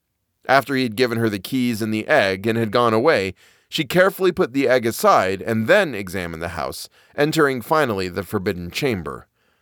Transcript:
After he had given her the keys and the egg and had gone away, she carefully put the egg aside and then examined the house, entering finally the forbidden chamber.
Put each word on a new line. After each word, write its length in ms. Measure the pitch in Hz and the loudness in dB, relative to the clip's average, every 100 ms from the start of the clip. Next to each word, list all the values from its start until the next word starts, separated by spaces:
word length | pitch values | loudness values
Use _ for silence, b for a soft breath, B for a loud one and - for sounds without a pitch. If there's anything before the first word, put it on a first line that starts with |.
| _ _ _ _ - | _ _ _ _ 2
After 280 | 135 139 131 | 2 2 -2
he 80 | |
had 120 | 127 107 | -2 0
given 220 | 123 113 | 0 2
her 120 | 117 | 0
the 100 | 101 | -2
keys 420 | - 135 120 107 | -4 -2 -2 -2
and 120 | 110 | -2
the 140 | 110 - | -2 2
egg 400 | 147 101 95 113 | 2 2 0 -2
and 100 | 113 | 0
had 140 | 113 | 0
gone 220 | 120 120 | 2 2
away, 420 | 110 147 127 95 - b b b | 4 4 2 0 -8 b b b
she 160 | - | -6
carefully 480 | 135 175 190 185 185 | 0 4 2 4 0
put 220 | 170 151 | 0 -2
the 120 | 135 127 | 0 2
egg 200 | 131 113 | 2 2
aside 560 | 107 208 151 95 98 | 2 4 4 2 -2
and 260 | - 113 110 | -2 -2 2
then 260 | 202 180 | 2 2
examined 480 | 107 95 95 85 82 | -4 -6 -6 -6 -6
the 140 | 85 85 | -8 -6
house, 320 | 67 - - b b b | -8 -8 -16 b b b
entering 440 | 147 156 143 127 | 0 2 2 0
finally 460 | - 156 135 98 92 | 0 0 0 -2 -4
the 160 | 90 | -6
forbidden 480 | 90 107 92 87 87 | -6 -4 -4 -4 -8
chamber. 560 | - 147 101 73 62 - _ _ _ | -4 -4 -4 -6 -12 -16 _ _ _